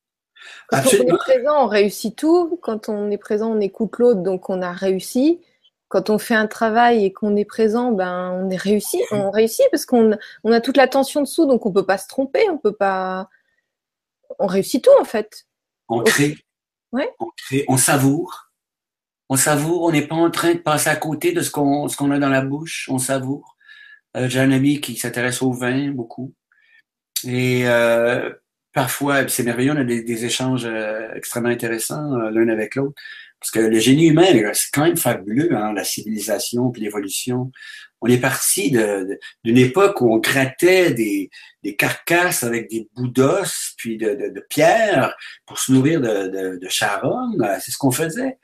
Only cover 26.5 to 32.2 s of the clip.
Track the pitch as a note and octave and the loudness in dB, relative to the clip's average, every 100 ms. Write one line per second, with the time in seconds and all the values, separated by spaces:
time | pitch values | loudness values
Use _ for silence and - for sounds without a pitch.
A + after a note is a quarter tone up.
26.5 | _ _ _ _ _ _ - B2+ B2 B2+ | _ _ _ _ _ _ -10 -6 -2 0
27.5 | B2 B2 A#2+ A#2 A#2 A#2 B2+ A#2+ - _ | 0 2 2 4 2 2 -2 -6 -12 _
28.5 | _ _ D3 C3 - C#3 C#3 B2 - A#2+ | _ _ -4 -2 -2 0 0 0 -2 -2
29.5 | A#2 C3+ D3+ B2 A#2 A#2 A2+ A#2 - C3 | 0 0 0 -2 -2 -4 -6 -4 -4 -2
30.5 | B2+ A#2 A2 G#2+ A2 A2+ - - - A#2+ | -2 -4 -6 -6 -8 -8 -12 -8 -4 -2
31.5 | A#2+ A#2 A2+ - D3+ D3 B2+ | -2 -4 -6 -6 -6 -4 -4